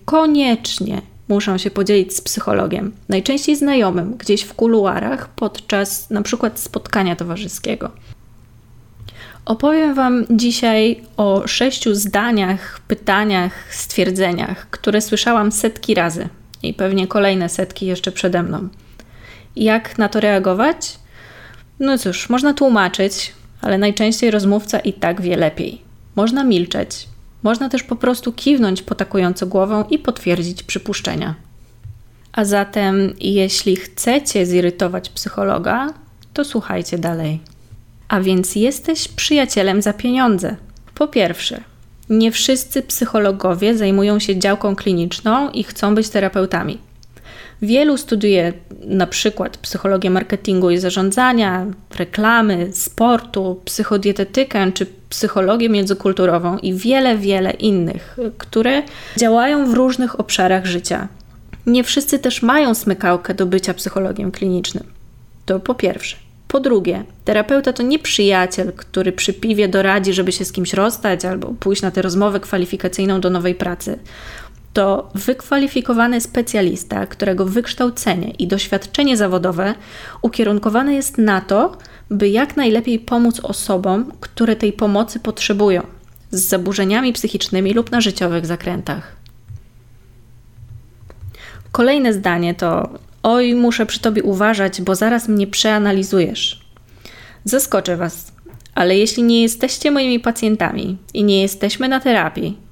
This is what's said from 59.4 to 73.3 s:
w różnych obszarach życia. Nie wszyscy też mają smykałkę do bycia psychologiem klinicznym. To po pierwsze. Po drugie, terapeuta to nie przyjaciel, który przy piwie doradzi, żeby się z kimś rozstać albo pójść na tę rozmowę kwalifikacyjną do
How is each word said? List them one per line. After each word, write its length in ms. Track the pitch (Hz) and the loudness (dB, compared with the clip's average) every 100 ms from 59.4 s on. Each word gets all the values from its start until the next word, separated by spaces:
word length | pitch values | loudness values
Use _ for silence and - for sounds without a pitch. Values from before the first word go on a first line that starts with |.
| 254 294 269 | 4 2 2
w 40 | |
różnych 460 | 233 254 254 254 - | 4 2 2 -2 -4
obszarach 460 | 214 - 185 185 185 | -2 0 2 2 0
życia. 420 | 175 - 196 196 - - - - - - | -4 -4 -6 -6 -12 -20 -20 -20 -6 2
Nie 180 | 247 | 2
wszyscy 340 | 240 - 285 277 | 2 -2 -2 0
też 240 | 262 - | 0 0
mają 320 | 233 285 277 | 2 4 2
smykałkę 600 | 226 - 196 185 175 - | 0 -2 -2 0 0 -2
do 120 | 190 185 | -2 0
bycia 280 | 190 190 | 0 0
psychologiem 580 | 170 - - 190 196 196 | -4 -6 -4 -4 -4 -6
klinicznym. 520 | - 196 180 - - - - - - - - - | -4 -2 -2 -2 -8 -12 -18 -20 -20 -20 -10 -4
To 140 | 190 | -2
po 140 | - | -2
pierwsze. 420 | 247 185 - - - - - - | 0 -2 -2 -8 -14 -18 -20 -4
Po 120 | 269 | 0
drugie, 440 | 269 226 175 185 208 - | 2 2 2 -2 -6 -8
terapeuta 480 | - 214 214 277 277 | -2 0 2 2 2
to 100 | 254 | 0
nie 160 | 247 302 | 0 0
przyjaciel, 720 | - - 202 190 180 - 180 | 0 2 4 4 2 -2 -6
który 400 | - - - 214 | -6 -6 -2 -2
przy 200 | 190 - | -2 -4
piwie 360 | 190 226 208 202 | -2 0 2 2
doradzi, 440 | 190 190 202 190 | 2 2 2 2
żeby 200 | 185 185 | 0 0
się 120 | 180 | -2
z 80 | 185 | -4
kimś 200 | - 175 | -4 -2
rozstać 520 | 185 208 226 214 180 | 0 0 0 -2 -2
albo 300 | 180 185 - 240 | -2 -4 -6 -4
pójść 220 | 196 196 | -2 0
na 80 | 190 | 0
tę 120 | 185 | 0
rozmowę 380 | 185 175 202 202 | 0 2 2 0
kwalifikacyjną 800 | - 196 175 190 185 180 196 190 | -2 -2 -2 -4 -4 -2 0 0
do 100 | 180 | 0